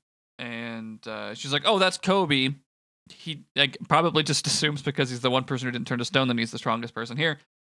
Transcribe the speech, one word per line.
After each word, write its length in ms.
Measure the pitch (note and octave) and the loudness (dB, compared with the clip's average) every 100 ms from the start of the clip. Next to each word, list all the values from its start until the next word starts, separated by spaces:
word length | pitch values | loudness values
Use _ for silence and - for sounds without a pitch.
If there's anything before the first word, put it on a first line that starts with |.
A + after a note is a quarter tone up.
| _ _ _ - | _ _ _ -14
and, 640 | B2 A#2 A#2 A2+ A2 A2 A2+ | -12 -10 -10 -10 -12 -14 -12
uh, 280 | G#2+ G#2 A2 | -10 -8 -8
she's 160 | C#3+ | -2
like, 100 | C#3+ D3+ | 0 2
"Oh, 120 | G3+ | 4
that's 180 | F#3 - | 4 2
Kobe." 580 | - G3 E3+ C#3 C3 C#3 _ _ _ _ _ | 2 4 4 4 2 -2 _ _ _ _ _
He, 300 | - E3 D3+ - - | -16 -10 -10 -8 0
like, 200 | C#3 - - | 0 0 2
probably 340 | D#3+ E3 D#3 | 4 4 2
just 240 | D3+ D3 - | 2 0 0
<laughs> 0 | |
assumes 340 | - D3+ D3 | 0 0 0
because 280 | - C#3+ C3 | -2 0 -2
he's 100 | B2 | 0
the 80 | B2+ | 2
one 140 | B2+ | 2
person 240 | C3 C3 B2+ | 0 -4 -4
who 40 | |
didn't 160 | B2 A2 | -4 -4
turn 120 | B2 | -4
to 60 | A#2+ | 0
stone 220 | C3+ C3 | 2 2
that 80 | A#2 | 0
he's 120 | A2+ | -2
the 60 | A#2+ | -4
strongest 360 | C3 A#2 A#2 - | -2 -2 -4 -8
person 220 | A#2 B2 | -8 -2
here. 220 | D#3+ D3 _ _ _ | -2 -2 _ _ _